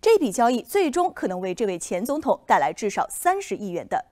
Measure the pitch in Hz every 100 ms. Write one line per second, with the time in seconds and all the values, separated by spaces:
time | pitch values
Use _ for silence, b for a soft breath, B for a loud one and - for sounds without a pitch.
0 | - 440 277 180 233 247 - 403 339 269
1 | 359 370 - 180 185 185 214 180 - 185
2 | 220 285 285 185 _ 247 151 165 208 -
3 | - - 349 392 392 190 202 170 110 -
4 | -